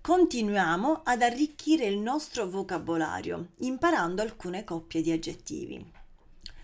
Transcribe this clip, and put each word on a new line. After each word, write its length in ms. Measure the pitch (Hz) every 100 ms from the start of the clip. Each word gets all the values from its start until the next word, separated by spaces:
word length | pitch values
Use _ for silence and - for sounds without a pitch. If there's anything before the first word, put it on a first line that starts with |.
Continuiamo 1000 | - 359 349 240 214 202 175 170 240 320
ad 180 | - 247
arricchire 600 | 240 240 302 - - 320
il 140 | 226 202
nostro 520 | 214 285 - - 196
vocabolario 1000 | 190 190 180 151 165 156 - 165 175 170 _
imparando 600 | 254 262 339 311 170 185
alcune 440 | 220 - 180 180
coppie 360 | - 165 165 165
di 120 | 160
aggettivi. 800 | 165 - - - 151 - - 175 - - - - - - -